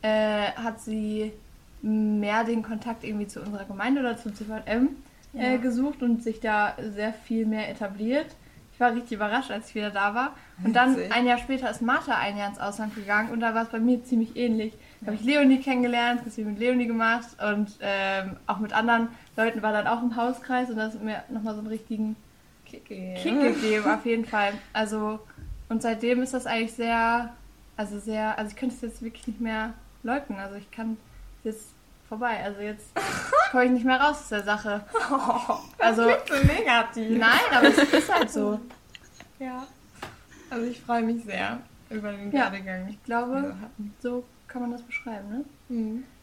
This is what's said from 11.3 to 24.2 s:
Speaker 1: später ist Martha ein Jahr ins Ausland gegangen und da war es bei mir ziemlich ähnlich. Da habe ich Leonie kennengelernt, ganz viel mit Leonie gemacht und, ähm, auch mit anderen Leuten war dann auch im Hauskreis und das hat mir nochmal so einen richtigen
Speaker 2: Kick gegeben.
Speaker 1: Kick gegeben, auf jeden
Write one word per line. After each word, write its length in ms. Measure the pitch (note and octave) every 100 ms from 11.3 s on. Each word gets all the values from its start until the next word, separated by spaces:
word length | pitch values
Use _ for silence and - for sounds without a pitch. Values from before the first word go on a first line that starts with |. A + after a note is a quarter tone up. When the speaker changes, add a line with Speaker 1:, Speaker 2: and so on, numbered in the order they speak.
| A#3+
Speaker 1:
später 320 | A#3+ C4+ B3+
ist 120 | A3
Martha 340 | A#3 C#4 D4+ A3+
ein 200 | G#3 G3+
Jahr 100 | G3+
ins 100 | G3+
Ausland 360 | G3+ G#3 G#3+
gegangen 360 | G#3 G3 G#3 A3+
und 100 | A#3
da 140 | A3+
war 80 | A3+
es 40 | A3+
bei 100 | A#3
mir 240 | A#3 B3
ziemlich 320 | - A#3+ A3+ -
ähnlich. 360 | A#3+ A3 G#3+ - - -
Da 60 | G3+
habe 80 | G#3
ich 60 |
Leonie 340 | A3 D4 C#4 C4
kennengelernt, 600 | C4+ B3 B3 A#3+ A#3+ A#3+
ganz 120 | A#3
viel 120 | G#3+ G#3+
mit 120 | G#3
Leonie 280 | A#3 B3+ A#3+
gemacht 420 | A3+ A3+ A#3 A#3 -
und, 280 | G#3 G#3 G#3 -
ähm, 540 | G3+ G3 G3 G3 F#3+ F#3+ -
auch 120 | G3+
mit 140 | G#3
anderen 360 | - A3+ A#3 A#3 - - -
Leuten 240 | A3+ A3+
war 100 | G#3+
dann 140 | G#3+ G3+
auch 160 | A#3
im 140 | A#3+ A#3
Hauskreis 540 | A#3+ B3+ - C4 B3+
und 60 | A3
das 180 | A3
hat 80 | A3
mir 200 | G#3+ G#3+ -
nochmal 260 | A3+ G#3+
so 60 | G#3+
einen 80 | G#3+
richtigen 480 | A3 - A3 G#3+ A3 - - - - -
Speaker 2:
Kick 200 | - -
gegeben. 300 | G3 F#3 F3+
Speaker 1:
Kick 180 | - C4 C4+
gegeben, 360 | A3+ A3 G#3+ G#3
auf 140 | G#3+ A#3+
jeden 180 | A3+